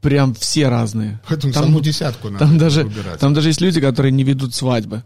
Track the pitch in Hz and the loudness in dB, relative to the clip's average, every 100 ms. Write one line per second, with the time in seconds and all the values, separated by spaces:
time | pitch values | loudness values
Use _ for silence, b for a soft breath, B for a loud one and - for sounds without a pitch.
0 | 143 139 135 117 - - 139 120 113 110 | 2 2 2 0 -4 0 0 0 -2 -4
1 | 107 107 - 160 139 131 156 156 147 147 | -6 -8 -6 -4 -2 0 2 2 2 -2
2 | 151 117 110 101 147 160 160 147 113 107 | -4 -6 -10 0 4 4 4 2 0 -4
3 | 98 85 139 147 156 151 180 160 139 127 | -10 -2 0 2 2 2 0 2 0 0
4 | 135 135 135 139 135 120 131 120 104 107 | 2 2 0 0 -4 -4 -2 -2 -4 -10